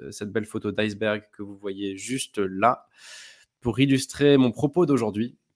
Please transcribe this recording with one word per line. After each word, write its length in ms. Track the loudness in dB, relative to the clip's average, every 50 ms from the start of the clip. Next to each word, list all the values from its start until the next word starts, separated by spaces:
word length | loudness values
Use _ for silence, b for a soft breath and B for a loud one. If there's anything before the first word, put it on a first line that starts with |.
| -12 -14
cette 220 | -12 -10 -10 -6 -4
belle 100 | -4 -4
photo 300 | -4 -6 -6 -4 -4 -2
d'iceberg 500 | -2 -2 -2 -2 -2 -2 -2 -2 -2 -6 _
que 120 | _ -14 -14
vous 120 | -14 -14
voyez 400 | -10 -10 -8 -6 -6 -6 -6 -6
juste 440 | -8 -8 -8 -6 -6 -6 -6 -4 -2
là 460 | -2 -2 0 2 2 2 2 0 -4 _ B B B B B B B B B B B B _ _
pour 180 | -4 -2 0 2
illustrer 560 | 4 4 4 2 0 -2 -2 2 4 6 6
mon 160 | 6 6 4
propos 340 | 2 0 -2 0 2 2 2
d'aujourd'hui. 520 | 4 2 2 0 0 -2 -4 -4 -6 -8 _ _ _ _